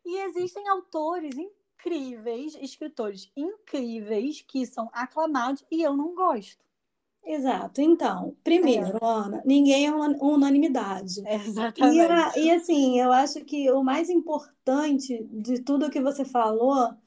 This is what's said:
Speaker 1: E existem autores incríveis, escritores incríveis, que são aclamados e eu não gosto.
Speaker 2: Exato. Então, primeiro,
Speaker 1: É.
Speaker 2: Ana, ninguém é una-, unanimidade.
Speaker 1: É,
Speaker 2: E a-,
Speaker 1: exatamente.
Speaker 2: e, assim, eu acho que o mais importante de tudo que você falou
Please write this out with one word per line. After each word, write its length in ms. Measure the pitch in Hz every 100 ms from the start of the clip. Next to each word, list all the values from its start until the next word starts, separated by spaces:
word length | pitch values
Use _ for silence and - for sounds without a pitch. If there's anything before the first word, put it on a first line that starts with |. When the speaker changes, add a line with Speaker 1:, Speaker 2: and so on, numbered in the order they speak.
| 349
Speaker 1:
E 60 | 381
existem 460 | 392 339 359 403 403
autores 680 | 381 359 311 302 359 302 254
incríveis, 1200 | 392 - _ _ 349 330 262 233 226 233 302 302
escritores 680 | 262 - 302 - 208 196 - 285
incríveis, 1040 | 330 440 _ 285 240 226 208 208 269 302
que 240 | - 262
são 240 | 240 - 226
aclamados 720 | 233 254 311 320 269 247 277 _
e 120 | 320
eu 120 | 302
não 200 | 277 320
gosto. 500 | 359 370 233 - - _ _ _ _ _ _
Speaker 2:
Exato. 600 | 320 302 262 190 196 262
Então, 520 | 311 330 247 185 185 -
primeiro, 540 | 311 349 302 214 185 220
Speaker 1:
É. 20 |
Speaker 2:
Ana, 400 | 226 220 202 -
ninguém 420 | 262 285 277 269 294
é 60 |
una-, 240 | 302 294 285
unanimidade. 1000 | 285 285 277 277 311 247 196 190 190 196 208
Speaker 1:
É, 80 | 214 214 208 226 -
Speaker 2:
E 240 | 277 320
a-, 320 | 339 339 302
Speaker 1:
exatamente. 60 | 285
Speaker 2:
e, 120 | 320
assim, 480 | 339 349 294 254 247
eu 140 | 254
acho 320 | 254 285 294
que 260 | - 285 269
o 140 | 269
mais 240 | 262 294 339
importante 1160 | 339 320 294 - _ 262 277 302 269 262 233 220
de 300 | 220 226 247
tudo 300 | 262 277 302
que 100 | 294
você 240 | 262 269
falou 680 | 269 240 214 220 254 269 233 -